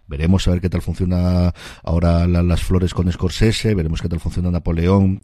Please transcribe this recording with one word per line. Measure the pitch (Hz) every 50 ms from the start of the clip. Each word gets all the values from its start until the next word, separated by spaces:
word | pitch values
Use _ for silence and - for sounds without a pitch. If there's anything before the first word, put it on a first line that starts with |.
| _ -
Veremos | 71 69 80 85 95 92 - 95
a |
ver | 90 87
qué | 92 87
tal | 85 87
funciona | - - 85 - 95 90 90 90 90 90 90 90 90 90 - - - - - - -
ahora | - 82 85 85 85 85 85 85
la, | 90 87 87
Las | 87 87 85 - -
Flores | - 92 90 90 87 -
con | - 87 90
Scorsese, | 85 - - 90 - - 113 113 107 - - 113 107
veremos | 95 78 80 82 -
qué | - 85
tal | 85 82
funciona | - 85 - 87 87 90
Napoleón, | 87 85 - 87 82 82 85 90 98 98 98 95 95 98